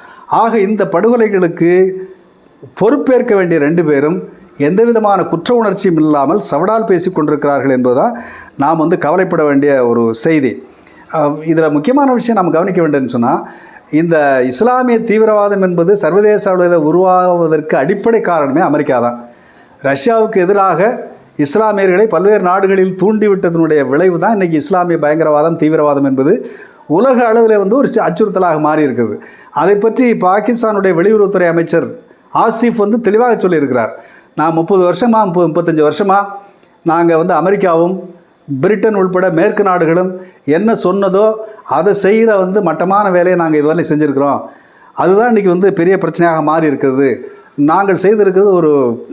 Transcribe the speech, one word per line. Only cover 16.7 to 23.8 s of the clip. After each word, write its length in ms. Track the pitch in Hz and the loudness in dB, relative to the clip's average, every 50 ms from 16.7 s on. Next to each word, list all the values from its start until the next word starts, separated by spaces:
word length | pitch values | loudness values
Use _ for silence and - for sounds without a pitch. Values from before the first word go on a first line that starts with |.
| 175 | 2
உருவாவதற்கு 1040 | 170 151 151 160 175 185 185 185 185 180 180 175 175 170 156 160 156 151 - 185 - | 2 2 2 2 2 2 2 2 2 2 2 0 0 0 0 0 -2 -2 -2 -2 0
அடிப்படை 440 | 139 156 208 196 - 233 233 214 | 0 -2 -2 -2 0 0 0 0
காரணமே 400 | - 180 175 160 143 135 131 160 | 0 0 0 0 0 0 0 0
அமெரிக்கா 380 | 185 156 147 151 143 - 131 120 | 0 0 0 0 0 0 0 0
தான். 180 | 117 120 120 120 - - - - - - - - - _ _ - - | 0 -2 -4 -6 -12 -20 -20 -20 -20 -20 -20 -20 -20 _ _ -6 -4
ரஷ்யாவுக்கு 520 | 139 139 139 - 233 226 226 220 214 - | -4 -4 -2 -2 0 0 0 0 0 0
எதிராக 760 | 196 175 175 202 202 190 190 170 156 190 233 254 - - - - - - _ _ - | 0 0 2 2 2 2 2 2 0 0 0 -2 -4 -10 -14 -18 -20 -20 _ _ -4
இஸ்லாமியர்களை 680 | 147 139 - 214 220 214 208 196 190 190 180 185 220 | -4 -2 0 0 0 0 0 0 0 2 2 2 2
பல்வேறு 340 | 220 170 160 185 202 214 202 | 2 0 0 2 2 2 2
நாடுகளில் 560 | 185 175 180 196 196 190 196 190 185 190 185 190 | 2 0 0 2 0 0 2 2 0 0 -2 -2
தூண்டிவிட்டதனுடைய 880 | 185 208 220 214 214 208 196 185 185 175 170 170 165 156 156 147 | 0 0 0 2 2 0 0 0 0 -2 -2 -2 -2 0 0 0